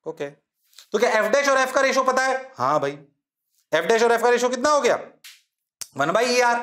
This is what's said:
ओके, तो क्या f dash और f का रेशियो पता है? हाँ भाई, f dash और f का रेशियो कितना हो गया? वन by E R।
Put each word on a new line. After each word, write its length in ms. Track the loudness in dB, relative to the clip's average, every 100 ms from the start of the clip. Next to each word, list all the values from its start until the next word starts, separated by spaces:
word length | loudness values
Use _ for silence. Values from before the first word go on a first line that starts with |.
ओके, 240 | -16 -12 -14
तो 680 | -14 _ _ _ -20 _ -2
क्या 120 | 0
f 180 | 0 0
dash 160 | 0 2
और 80 | 0
f 160 | 0
का 60 | 0
रेशियो 220 | 0 0
पता 220 | 0 0
है? 100 | 0 -4 -8 -4
हाँ 220 | -2 0
भाई, 180 | -2 -8 -20 _ _ _ _ _ _
f 180 | -2 2
dash 120 | 2
और 140 | 2 2
f 60 |
का 60 | 2
रेशियो 200 | 2 0
कितना 200 | -2 0
हो 120 | 2
गया? 180 | 0 -2 -6 _ -20 -20 _ _ _ _ -16 -4
वन 140 | 0
by 120 | 0 0
E 100 | 2
R। 120 | 0 -2